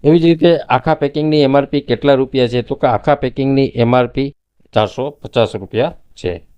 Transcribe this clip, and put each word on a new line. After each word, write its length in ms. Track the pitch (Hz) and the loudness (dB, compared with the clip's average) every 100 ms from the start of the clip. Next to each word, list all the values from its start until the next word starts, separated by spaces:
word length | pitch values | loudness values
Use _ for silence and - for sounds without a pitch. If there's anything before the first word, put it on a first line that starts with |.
એવી 160 | 143 170 | 4 4
જ 60 | 165 | 4
રીતે 320 | 165 170 165 | 2 2 2
આખા 360 | - 127 143 | 0 -2 0
પેકિંગની 480 | 156 143 151 156 151 | -2 -2 -2 0 2
એમ 160 | 139 139 | 2 2
આર 80 | 139 | 0
પી 160 | 147 | -4
કેટલા 320 | 143 117 143 | -4 -2 2
રૂપિયા 340 | 135 131 135 120 | 2 0 0 -2
છે? 140 | 123 | -2
તો 140 | 120 139 | -4 -2
કે 120 | 135 | -2
આખા 280 | 110 - 143 | 0 0 -2
પેકિંગની 500 | 131 123 135 135 135 - | -2 -4 -2 0 0 0
એમ 200 | 117 123 | 0 2
આર 120 | 123 | 0
પી 280 | - 139 - _ _ _ | -2 -6 -8 _ _ _
ચારસો 360 | - 107 - 135 | -2 -2 -4 -10
પચાસ 460 | - - - 110 107 | -10 -8 -2 -2 -2
રૂપિયા 380 | 95 107 143 - _ - 90 | -8 -4 -4 -6 _ -10 -8
છે. 220 | 87 - | -8 -14